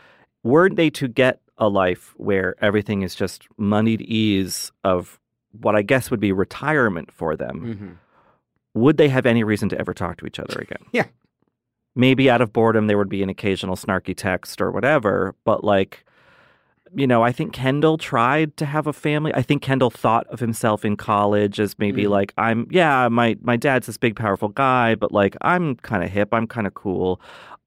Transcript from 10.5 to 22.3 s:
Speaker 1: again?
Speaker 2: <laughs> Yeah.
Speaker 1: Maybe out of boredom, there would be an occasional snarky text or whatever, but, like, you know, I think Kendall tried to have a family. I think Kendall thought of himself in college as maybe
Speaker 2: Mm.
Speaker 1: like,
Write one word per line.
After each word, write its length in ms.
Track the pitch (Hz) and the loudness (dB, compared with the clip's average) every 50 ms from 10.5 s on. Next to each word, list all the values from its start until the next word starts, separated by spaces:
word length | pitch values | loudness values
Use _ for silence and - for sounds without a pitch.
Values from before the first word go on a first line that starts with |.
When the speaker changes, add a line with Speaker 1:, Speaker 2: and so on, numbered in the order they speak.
| - - | -10 -10
Speaker 1:
again? 260 | - - - - - | -10 -12 -14 -16 -14
Speaker 2:
<laughs> 60 | - | -6
Yeah. 140 | - - 123 - _ _ _ _ _ _ _ _ _ _ _ _ _ _ _ _ - | -4 -2 -4 -4 _ _ _ _ _ _ _ _ _ _ _ _ _ _ _ _ 0
Speaker 1:
Maybe 340 | 123 123 131 131 127 135 131 | 2 4 4 4 4 4 4
out 120 | 120 117 | 6 4
of 100 | 123 104 - | 2 2 2
boredom, 340 | 120 113 113 110 110 107 | 2 2 4 4 2 2
there 100 | 107 104 | 2 2
would 120 | 101 101 95 | 2 0 -2
be 140 | 95 98 98 | -2 -4 -4
an 60 | 95 | -4
occasional 460 | 95 - - 101 92 - - 95 92 | -4 -4 -2 -2 -2 -2 -2 -6 -6
snarky 400 | - - - 95 90 - - 90 | -6 -4 -2 -2 -2 -2 -6 -8
text 440 | - - 98 92 87 - - - - | -6 -4 -4 -4 -4 -6 -10 -6 -4
or 100 | 95 92 | -4 -2
whatever, 640 | 90 101 110 135 156 143 107 101 98 95 92 95 - _ - | -2 -2 0 2 2 2 2 0 0 0 -2 -4 -6 _ -2
but, 180 | 113 104 - - | -2 -2 0 0
like, 400 | 104 101 95 98 - - - _ _ _ _ _ _ _ _ _ _ _ _ _ _ _ _ _ - 180 | 0 2 2 0 -2 -6 -20 _ _ _ _ _ _ _ _ _ _ _ _ _ _ _ _ _ -12 -6
you 140 | 190 139 | -2 0
know, 160 | 127 123 113 113 | 2 4 4 4
I 80 | 120 | 2
think 200 | 123 - 156 - - | 0 -2 -8 -8 -8
Kendall 440 | - 131 131 135 147 156 156 160 | -4 -2 -2 0 2 2 2 2
tried 580 | 156 - - - 120 117 127 139 156 160 151 - | 0 -4 -2 0 0 2 2 2 0 0 -2 -4
to 80 | - 160 | -6 -6
have 220 | 139 147 156 147 | -4 -4 -4 -4
a 60 | 151 143 | -4 -6
family. 400 | - - 151 147 151 156 151 - | -4 -4 -2 -2 0 -2 -2 -2
I 80 | 131 | -2
think 200 | 123 - 147 139 | 0 0 -2 -2
Kendall 280 | - 135 135 131 131 117 | 0 -2 0 2 2 0
thought 380 | - - - 117 110 117 - | 0 0 0 2 2 2 0
of 120 | - - 113 | -4 -8 -6
himself 460 | 120 113 113 - - 113 107 - - | -4 -4 -4 0 0 0 0 0 0
in 100 | 107 104 | -4 -4
college 640 | 101 - - 107 101 104 104 104 104 104 104 101 - | -4 -2 0 2 2 4 4 4 2 2 0 0 -2
as 180 | 107 95 - | -4 -4 -2
maybe 260 | - 107 101 95 95 104 | -4 -4 -2 -2 0 0
Speaker 2:
Mm. 60 | 101 | 0
Speaker 1:
like, 240 | 101 98 101 98 | 2 0 0 -2